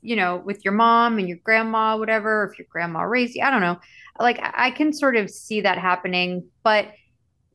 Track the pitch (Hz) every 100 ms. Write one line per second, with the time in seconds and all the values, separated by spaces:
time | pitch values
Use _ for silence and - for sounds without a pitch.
0 | 220 220 180 180 190 202 196 208 233 233
1 | 233 220 180 170 - 220 226 220 220 220
2 | 220 220 214 214 196 - - 165 170 165
3 | 175 247 240 - 269 247 175 175 - -
4 | - - 240 233 - - 254 254 311 294
5 | 277 233 196 - - 214 190 180 180 180
6 | 185 180 180 180 - _ 220 214 196 -
7 | _ _ _ _ _